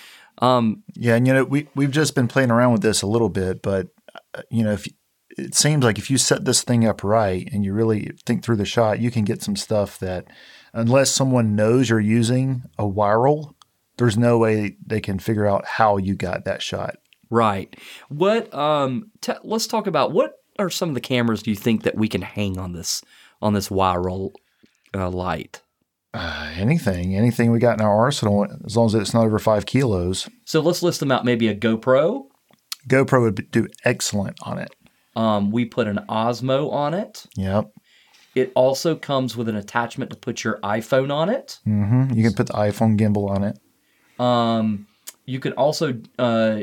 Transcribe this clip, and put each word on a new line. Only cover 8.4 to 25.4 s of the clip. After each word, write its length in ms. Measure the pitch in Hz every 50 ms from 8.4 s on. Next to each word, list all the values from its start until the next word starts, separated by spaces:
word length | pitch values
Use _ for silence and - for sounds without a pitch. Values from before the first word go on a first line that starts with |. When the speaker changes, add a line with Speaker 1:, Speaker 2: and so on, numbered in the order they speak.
| -
Speaker 2:
through 120 | 120 117
the 100 | 101 98
shot, 340 | - - 120 113 107 101 104
you 100 | 113 120
can 140 | - 113 101
get 160 | 98 104 -
some 140 | - 101 101
stuff 420 | - - - 110 104 101 98 - -
that, 260 | 95 92 90 87 - - - - - - - - - _ -
unless 360 | 113 113 113 131 139 135 -
someone 440 | - - 135 135 127 123 113 107 104
knows 320 | 104 107 113 123 131 127 113
you're 120 | 113 110
using 640 | 104 107 113 120 110 113 127 127 131 135 131 123 123 - - -
a 60 | 107
Wirral, 680 | 101 95 104 104 101 107 113 127 143 151 156 151 - _ _ - _ _ _ _ _ _
there's 220 | - 123 120 98 113
no 180 | 120 120 120
way 400 | 113 113 110 110 107 104 101 - _ -
they 160 | - 110 107
can 180 | - 107 95 90
figure 280 | - 113 113 107 104
out 180 | 101 98 - -
how 300 | - - - 113 107 101
you 180 | 101 95 98 98
got 300 | 101 92 87 87 85 -
that 160 | 98 - -
shot. 360 | - - 95 95 98 - - _ _ _ _ _ _ -
Speaker 1:
Right. 440 | 113 117 113 107 98 95 - - - - - - - - - -
What, 420 | 143 147 185 202 226 233 220 -
um, 580 | - 139 147 151 151 143 139 131 127 110 - - _ -
t-, 100 | - 247 - -
let's 240 | - - 214 226 -
talk 200 | - 247 220 202
about, 260 | 196 160 143 120 104
what 200 | 151 208 311 - - _ _ _ - -
are 100 | 202 165
some 200 | - - 185 165
of 40 | 135
the 60 | 120
cameras 420 | - - 131 123 117 117 107 101
do 80 | - 107
you 60 | 104
think 260 | - - 120 113 - -
that 120 | 90 -
we 120 | 101 110 107
can 120 | - 95
hang 360 | 87 - - 104 104 98 92 92
on 140 | 95 90
this, 280 | 87 82 82 - - - _ _ - - - _ _ -
on 140 | - 107 104
this 140 | 101 - -
Wirral, 640 | 98 95 95 92 90 87 90 92 90 95 95 95 - - _ _ _ _ _ _ _ _ _ _ -
uh, 140 | 98 92 90
light? 540 | 90 90 90 90 82 78